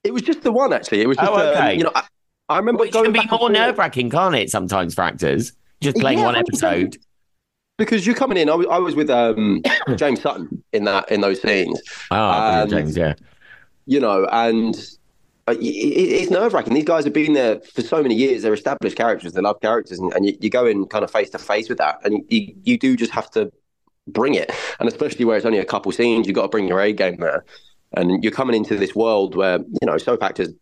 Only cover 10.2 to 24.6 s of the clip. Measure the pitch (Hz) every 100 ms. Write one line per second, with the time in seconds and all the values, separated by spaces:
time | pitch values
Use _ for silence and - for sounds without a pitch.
10.2 | 143 90 82 - _ 110 104 98 - 104
11.2 | 98 95 107 101 87 - - - - 95
12.2 | 104 101 110 107 107 85 76 80 80 78
13.2 | - _ - - _ _ - 139 117 98
14.2 | 95 113 117 113 113 107 - - _ _
15.2 | _ _ - 120 233 - 147 151 185 -
16.2 | - 185 226 180 - 139 156 165 147 151
17.2 | 156 147 120 104 - - 110 160 139 113
18.2 | 135 117 110 104 - 139 104 - 117 104
19.2 | 90 90 101 104 107 117 - 92 92 87
20.2 | 101 - 107 123 120 101 92 107 98 110
21.2 | 101 - - 104 113 123 76 - 104 107
22.2 | - 113 101 - 120 120 131 123 113 -
23.2 | - 110 101 _ _ _ _ _ - -
24.2 | 147 110 - -